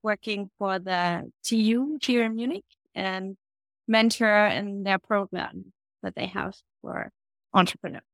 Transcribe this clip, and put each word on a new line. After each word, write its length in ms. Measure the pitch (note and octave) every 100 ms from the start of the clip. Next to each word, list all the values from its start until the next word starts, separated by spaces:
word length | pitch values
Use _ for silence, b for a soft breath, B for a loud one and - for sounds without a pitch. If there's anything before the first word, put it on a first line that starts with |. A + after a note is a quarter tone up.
working 480 | G#3+ G#3 - G#3 G3 _
for 220 | G3 F#3+
the 500 | F#3 F3+ F3 F3 - _
T 120 | - A3+
U 420 | G#3+ A#3 C#4 D4+
here 220 | - A#3+
in 100 | A3+
Munich 300 | A3+ A#3+ F#4 _ _ _ -
and 400 | F#3+ F#3 F#3+ F#3+ _ _ _ _ -
mentor 580 | A3 A3+ - A3 G#3 G#3
in 360 | - G3+ G3+
their 160 | G3 F#3+
program 760 | _ G3+ G3 F#3 - F3+ F#3+ _ _ _
that 140 | G3 F#3
they 100 | F#3+
have 300 | F#3 F#3+ - _ _
for 320 | - - - _ _ _ _
entrepreneurs. 480 | G3 F3+ - F3 - _